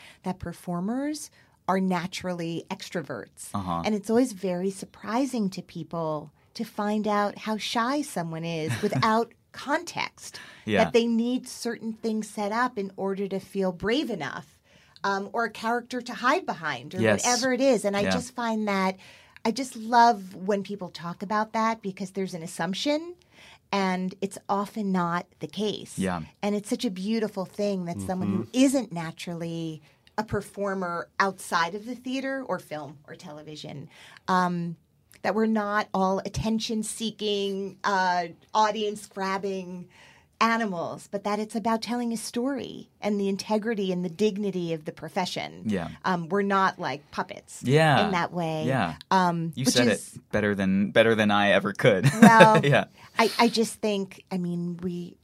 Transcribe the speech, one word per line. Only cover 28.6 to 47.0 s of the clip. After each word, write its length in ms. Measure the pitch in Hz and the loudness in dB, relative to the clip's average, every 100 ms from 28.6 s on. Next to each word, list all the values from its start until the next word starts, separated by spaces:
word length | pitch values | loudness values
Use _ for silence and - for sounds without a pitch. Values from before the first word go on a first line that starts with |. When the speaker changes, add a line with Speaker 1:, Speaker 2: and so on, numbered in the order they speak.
Speaker 1:
isn't 280 | 269 269 233 | 4 4 -2
naturally 880 | 170 165 165 - 170 170 165 165 156 - _ _ - | -6 -8 -8 -10 -8 -6 -6 -6 -8 -16 _ _ -8
a 60 | |
performer 840 | 220 208 190 - 202 190 180 170 - _ | -4 -4 -6 -6 -4 -2 -4 -4 -8 _
outside 540 | 196 190 - 180 170 | -2 -2 -4 0 0
of 100 | 208 | -4
the 100 | 220 | -10
theater 480 | 240 254 262 269 269 254 | -10 -6 -4 -4 -6 -4
or 120 | 180 | -6
film 400 | - 151 139 143 - | -6 -12 -12 -16 -20
or 80 | 165 | -18
television, 720 | 175 151 156 151 - 147 160 - - - - | -16 -14 -14 -14 -12 -12 -14 -20 -20 -12 0
um, 480 | 185 180 175 170 165 _ _ _ - | 2 2 0 -4 -8 _ _ _ -6
that 120 | 214 | -2
we're 120 | 202 220 | 2 2
not 420 | 220 208 208 208 | 2 0 0 0
all 280 | 190 190 190 | 0 2 0
attention-seeking, 1500 | 196 - 220 220 220 220 214 - 220 214 208 202 196 196 196 - | -2 -4 -2 -2 -2 -4 -4 -4 -6 -4 -2 0 -2 -4 -6 -4
uh, 420 | - 196 185 180 170 165 _ | 0 2 2 2 -2 -8 _
audience-grabbing 1300 | 220 214 214 208 214 - - 190 190 196 190 180 180 175 - - - _ _ | 2 2 2 -2 -4 -10 -6 -4 -2 -4 -6 -8 -12 -14 -20 -20 -20 _ _
animals, 720 | 226 226 220 175 135 143 - | 2 2 0 -2 -6 -8 -8
but 140 | 202 | -6
that 140 | 208 214 | -2 -2
it's 160 | 214 226 | -2 -2
about 240 | 226 226 | 0 0
telling 320 | 220 240 240 | 0 -4 -2
a 40 | 226 | -4
story 760 | - 240 254 269 82 - - _ | -6 -4 -4 -4 -6 -12 -16 _
and 180 | 208 208 | -2 0
the 80 | 196 | 0
integrity 640 | 196 - 214 208 214 190 | -2 0 0 0 -2 0
and 140 | 180 | -2
the 40 | 180 | -4
dignity 640 | 165 214 196 202 185 170 | 2 2 2 -2 -2 -2
of 100 | 160 | -4
the 80 | 156 | -6
profession. 680 | - 160 196 180 - 73 82 | -10 -8 -4 -4 -4 -8 -8
Speaker 2:
Yeah. 240 | 113 98 82 80 | -4 -2 -4 -6
Speaker 1:
Um, 240 | - 180 160 | -2 -2 0
we're 140 | 196 | 0
not, 360 | 202 196 190 - | 2 4 2 0
like, 320 | 160 139 | -6 -6